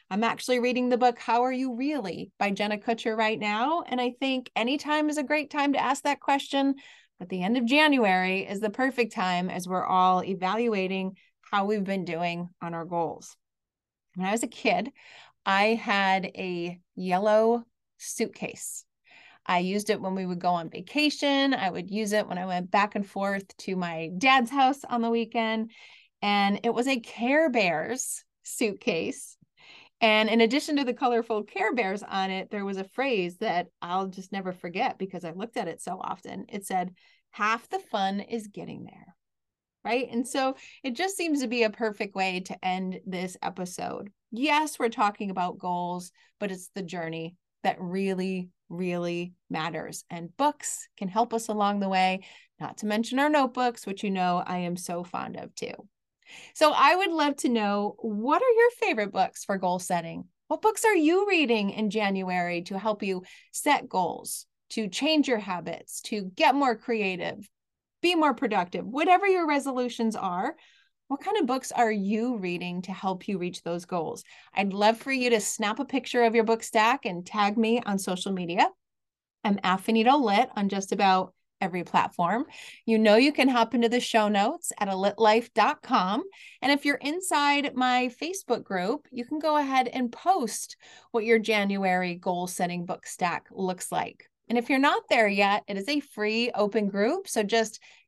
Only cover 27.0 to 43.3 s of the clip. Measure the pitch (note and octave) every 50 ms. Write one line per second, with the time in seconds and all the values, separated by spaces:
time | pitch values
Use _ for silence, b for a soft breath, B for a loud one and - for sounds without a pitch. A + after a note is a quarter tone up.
27 | - - - - A#3 B3 C#4 D4+ E4 D#4 A#3+ A#3+ G3 F3 D#3+ D#3 - - A#3+ C4
28 | - - - - - _ _ _ - - - - A3+ G#3 G3 - - - - E3
29 | G3 G#3+ C#4 - - - - _ _ _ _ B B B B B B B B -
30 | A#3+ A3 G#3+ G#3+ A3 G#3+ A3 A3+ A3+ A3 B3+ D4 D4+ - D4+ C#4+ C#4 B3 A3+ -
31 | C#4+ B3 A#3+ A3+ A#3 - A3+ G#3 - - - G4 - A4 D#4 A#3 G#3+ F#3+ G3 G3+
32 | G3+ - - G3 F#3+ F#3+ F#3+ F#3+ F#3 - - G#3 G3 G3 G3 F#3+ F#3+ G3 _ -
33 | C4 C#4 A#3+ G3 F3+ F3 F3+ - G#3+ - E3 F3 F3 F3 _ _ - F3 F3+ F#3+
34 | G3 F#3+ F#3 F#3+ F#3 - G#3 G3 F#3 F#3 F3+ - - F3+ E3 F#3+ B3 - - -
35 | G3 F#3+ F#3+ F3 F3+ E3 D#3+ F#3 G#3+ - - B3+ F3 E3 - - - - - F#3+
36 | - - - - - - - F#3+ - - - G#3 G3 - F#3+ F#3 F3+ F3+ - b
37 | b b b b b b - - G#3 G#3+ A3+ A#3 - - F#4 F#4+ F#4+ - - G#3
38 | G3 F#3+ G3 G3+ - - - A#3 G#3+ G#3 - F3+ - - - - - - - -
39 | - - - _ _ _ _ _ _ _ _ _ _ _ _ _ - G#3 A#3 C4
40 | B3+ - - A#3 B3+ - - C#4 C4 C4 C4+ B B B B B B C4+ A#3 -
41 | F4+ F#4+ G4 - E4+ E4 D4+ C#4+ B3+ A3 A#3+ A#3+ A3+ A3 G#3+ - A#3 A3 G#3 -
42 | A3 G3 - F#3+ F#3+ F#3+ F3+ F#3 F#3 - F#3 - - F#3 F#3 F#3+ F#3+ F#3 F#3 -
43 | - F#3+ F#3 F3 F3+ F3+